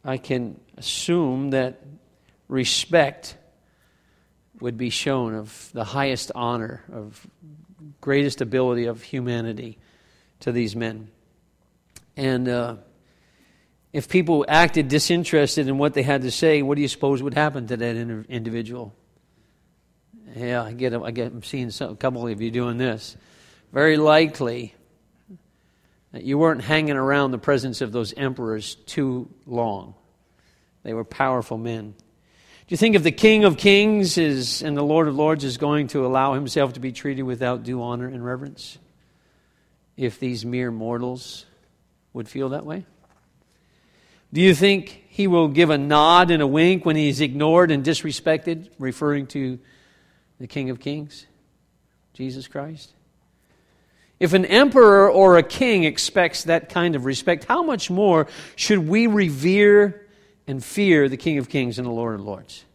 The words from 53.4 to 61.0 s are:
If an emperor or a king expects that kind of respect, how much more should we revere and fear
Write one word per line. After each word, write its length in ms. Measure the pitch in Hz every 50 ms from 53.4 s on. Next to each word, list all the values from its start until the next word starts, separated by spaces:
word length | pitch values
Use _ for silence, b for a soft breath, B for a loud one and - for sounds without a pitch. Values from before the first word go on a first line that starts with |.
| _ _ _ _ _ _ _ _ _ _ _ _ _ _ _
If 140 | _ 180 165
an 140 | 175 190 185
emperor 640 | - 190 233 285 277 269 269 233 208 196 196 196 202
or 260 | - 185 196 185 180
a 60 | 170 165
king 400 | - - - 262 247 220 190 165
expects 600 | 151 - - - - - 196 175 165 - - -
that 240 | 165 165 165 - -
kind 260 | - 180 170 175 160
of 80 | 135 123
respect, 400 | 135 135 127 - 185 175 165 -
how 200 | - 240 339 349
much 280 | 311 262 190 - -
more 360 | 180 185 214 196 175 160 147 B B B B B B
should 320 | - - - 214 190 160
we 200 | 151 190 220 233
revere 1000 | 233 208 208 196 165 143 131 143 180 190 208 208 208 202 208 208 196 - - b b b b b b b b b
and 160 | - 135 131 120
fear 460 | - - 202 202 190 170 151